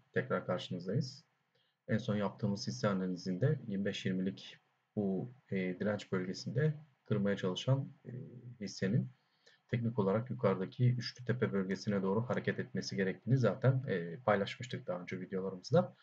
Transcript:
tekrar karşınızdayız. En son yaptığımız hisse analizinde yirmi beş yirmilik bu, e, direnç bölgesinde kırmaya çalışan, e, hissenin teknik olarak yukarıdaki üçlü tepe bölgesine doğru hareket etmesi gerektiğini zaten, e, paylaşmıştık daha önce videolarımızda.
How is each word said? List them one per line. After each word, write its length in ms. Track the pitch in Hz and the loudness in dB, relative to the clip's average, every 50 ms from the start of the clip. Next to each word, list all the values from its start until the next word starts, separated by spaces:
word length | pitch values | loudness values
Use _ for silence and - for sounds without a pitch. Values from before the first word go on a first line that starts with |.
| _ _ _ | _ _ _
tekrar 320 | - - - 104 92 - | -2 0 2 0 0 0
karşınızdayız. 800 | - 90 87 - - 92 87 87 95 101 147 - - - - - _ _ _ _ _ _ _ _ _ _ _ _ | 0 -2 -2 -2 -4 -6 -6 -4 0 0 0 0 0 -6 -14 -20 _ _ _ _ _ _ _ _ _ _ _ _
En 100 | - 110 | -2 -2
son 180 | 107 - - 104 | 0 0 0 0
yaptığımız 520 | 104 101 95 - - - 101 98 98 - | 0 0 -2 -2 -2 -2 -2 -2 -2 -2
hisse 200 | - - - - | -4 -4 0 0
analizinde 720 | 104 98 92 95 92 90 85 - 95 90 90 - 147 156 127 - | 2 2 2 0 -2 -2 -4 -4 -4 0 2 2 2 2 0 -2
yirmi 180 | - 98 98 101 | -4 -4 -2 -2
beş 200 | 98 98 - - | -2 -4 -2 -2
yirmilik 520 | 98 92 92 92 98 95 - - - - - _ _ _ _ _ _ _ | -2 0 0 0 -2 -4 -6 -12 -18 -18 -20 _ _ _ _ _ _ _
bu, 360 | 107 101 95 95 90 123 123 - - _ _ | -2 0 0 0 0 -2 -6 -10 -16 _ _
e, 40 | 101 95 92 90 90 - | -2 -2 0 0 -2 0
direnç 320 | 98 104 104 101 - - | 0 0 0 -2 -2 -2
bölgesinde 640 | 95 92 90 95 90 - - - - 131 156 156 151 - - - _ _ _ | -2 -2 0 -2 -4 -6 -6 -2 0 2 2 2 2 0 -8 -18 _ _ _
kırmaya 320 | - 110 101 98 101 101 | 0 0 2 2 2 2
çalışan, 520 | 98 - 92 90 - - 127 135 139 143 - - - - | 2 0 -2 -2 0 2 2 2 2 2 -4 -10 -14 -12
e, 60 | - 123 123 - - - - - - - - | -10 -10 -10 -10 -12 -14 -14 -14 -16 -10 -8
hissenin 500 | 101 98 - - 98 95 110 - 123 - - _ _ _ _ _ _ - - _ _ | -8 -8 -4 -2 0 2 4 2 2 0 -6 _ _ _ _ _ _ -20 -20 _ _
teknik 320 | _ 120 117 117 113 113 - | _ -2 0 0 0 0 2
olarak 300 | 98 95 98 113 117 - | 2 4 2 2 0 -2
yukarıdaki 680 | - - - 98 95 92 95 92 - - 123 123 123 | -4 2 2 2 2 2 -2 -4 0 2 4 4 4
üçlü 300 | 123 - - - - - | 2 -2 -6 -10 -8 -4
tepe 280 | - 107 - 110 95 95 | -4 0 0 0 0 2
bölgesine 480 | 98 92 95 95 - - 104 101 98 | 0 0 0 -2 -2 -2 -2 0 0
doğru 200 | 92 95 95 92 | 2 2 2 2
hareket 380 | 120 - 98 95 - 104 95 - | 0 0 -2 0 0 0 -2 -2
etmesi 360 | 92 - - 95 92 - - | -4 -4 -4 -6 -4 -4 -2
gerektiğini 420 | 98 95 95 90 - - 113 135 | 0 0 0 -2 -4 2 2 4
zaten, 460 | 131 113 101 90 - - 127 135 131 - | 4 4 2 2 4 4 4 4 4 0
e, 300 | - 101 87 85 85 82 - - | 0 -2 -2 -2 -6 -8 -2 2
paylaşmıştık 640 | 107 104 98 98 - - - - - - 87 - | 4 4 4 2 -2 -4 -8 -8 -8 -8 -8 -6
daha 140 | - 90 90 | -6 -6 -6
önce 180 | 90 - 95 90 | -6 -8 -8 -8
videolarımızda. 760 | 90 - 98 92 95 95 95 92 - - 131 175 180 - - _ | -6 -6 -4 -4 -4 -4 -6 -8 -4 4 4 4 4 2 -6 _